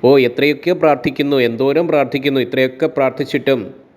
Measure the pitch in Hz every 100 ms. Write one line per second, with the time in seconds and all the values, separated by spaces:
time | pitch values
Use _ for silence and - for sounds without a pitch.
0 | 120 139 123 123 143 139 170 175 156 143
1 | 147 135 143 139 120 117 135 143 170 151
2 | 135 139 139 135 123 131 131 127 160 -
3 | 135 131 139 143 - 131 95 - -